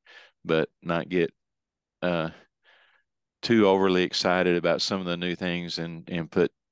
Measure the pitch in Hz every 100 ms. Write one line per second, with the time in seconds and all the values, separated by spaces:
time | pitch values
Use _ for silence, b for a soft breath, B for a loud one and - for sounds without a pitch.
0 | _ B B B 85 80 76 _ 85 85
1 | - 90 82 - _ _ _ _ _ _
2 | 90 85 80 - B _ b b b b
3 | b _ _ _ - 117 98 95 95 92
4 | 90 - 95 90 90 87 85 80 - 98
5 | 90 87 87 87 92 87 87 82 82 82
6 | - 87 80 95 85 _ _